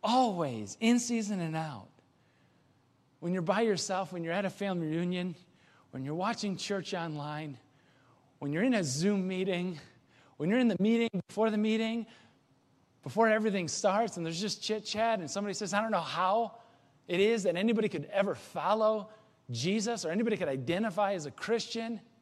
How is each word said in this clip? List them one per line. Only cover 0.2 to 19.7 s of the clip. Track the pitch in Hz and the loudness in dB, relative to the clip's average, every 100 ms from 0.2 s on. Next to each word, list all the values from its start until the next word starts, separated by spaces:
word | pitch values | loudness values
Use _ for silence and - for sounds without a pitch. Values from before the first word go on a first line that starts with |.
| 247 180 151 117 101 - | 4 2 -2 -2 -8 0
in | 226 240 | 4 4
season | 240 240 208 202 | 2 -2 -2 -2
and | 165 160 | -2 -4
out. | 160 120 - _ _ _ _ _ _ _ _ _ _ _ _ _ | -6 -8 -16 _ _ _ _ _ _ _ _ _ _ _ _ _
When | 170 | -4
you're | 185 | -2
by | 165 196 | 2 2
yourself, | 233 190 - 190 190 | 4 0 0 -2 -2
when | 180 165 | -6 -4
you're | |
at | 175 | -2
a | 196 | -2
family | - 202 175 160 | -4 -2 -2 -2
reunion, | 160 175 180 180 156 - _ _ - _ | -2 -2 -2 -4 -8 -18 _ _ -20 _
when | 131 | -10
you're | 135 156 | -6 -4
watching | 196 233 208 180 | -2 -2 -4 -4
church | - 202 160 | -4 -4 -4
online, | 180 165 151 147 151 156 127 _ _ _ _ _ _ _ _ | -6 -4 -6 -6 -8 -8 -12 _ _ _ _ _ _ _ _
when | 143 | -4
you're | 151 | 2
in | 247 | 2
a | 233 | 2
Zoom | 160 131 185 202 185 | 0 2 2 2 0
meeting, | 185 190 175 180 160 - - _ _ - _ | -2 0 0 -2 -6 -14 -20 _ _ -20 _
when | 156 | 0
you're | 233 | 4
in | 240 | 4
the | 180 | 4
meeting, | 202 233 226 185 - | 4 4 2 -2 -6
before | - 220 | 0 2
the | 214 | 2
meeting, | 220 220 226 233 220 - - _ _ _ _ _ _ _ | 2 2 0 -4 -8 -16 -20 _ _ _ _ _ _ _
before | - 185 226 | -6 4 6
everything | 220 214 196 165 | 6 4 0 -2
starts, | - 202 196 226 - | 2 2 4 0 -2
and | 165 | -4
there's | 165 | -2
just | 208 - | -4 -4
chit-chat, | - 214 208 208 226 220 | -4 -4 -4 0 0 0
and | 156 | -2
somebody | 196 208 | -4 -4
says, | 185 202 | -4 -2
"I | 202 | 0
don't | 226 | 0
know | 202 | 0
how | 151 147 185 214 226 - - _ _ _ - | -2 0 4 4 0 -6 -20 _ _ _ -4
it | 175 | 2
is | 208 226 | 2 2
that | 185 170 | 0 2
anybody | 214 226 214 | 2 2 0
could | 160 143 | -2 -4
ever | 190 196 139 | 0 0 -2
follow | - 170 160 220 214 220 196 - - _ - | -8 -4 0 4 4 2 -4 -18 -20 _ -10
Jesus | 120 151 | -4 0